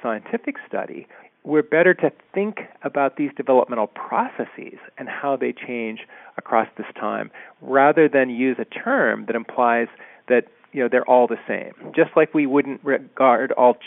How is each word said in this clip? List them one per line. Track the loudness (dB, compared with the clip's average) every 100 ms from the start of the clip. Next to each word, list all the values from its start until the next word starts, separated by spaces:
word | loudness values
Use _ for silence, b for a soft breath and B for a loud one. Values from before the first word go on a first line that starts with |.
scientific | -6 -6 -6 -8 -8 -12 -10
study, | -10 -8 -14 -18 B B _
we're | -2 0
better | 2 4 4 4
to | 0 -4 _
think | -6 -6 -6 -16 _
about | -8 -2 -2 -2
these | -6 -6
developmental | 2 2 2 -2 -4
processes | -6 -6 -4 -4 -6 -12 -12 -18 -18 -20 -18
and | -14
how | -8 -4 -4
they | -4
change | -6 -10 -8 -8 -10 -16 B B -16
across | 0 0 0 -8
this | -14 -8
time, | -8 -6 -10 B B B
rather | 0 4 4 6 4
than | 4 0
use | 0 -2 -2
a | -8
term | -8 -4 0 0 -2 -4
that | -6
implies | -6 0 2 2 -2 -8 B B 0
that, | 0 0 _ _
you | -4
know, | 0
they're | 0 4
all | 4 4
the | -2 -6
same. | -8 -8 -16 -6 0
Just | 2 2
like | 2
we | 2 2
wouldn't | 0 0 -6
regard | -4 -4 -4 2 4 4 0
all | 4 4 2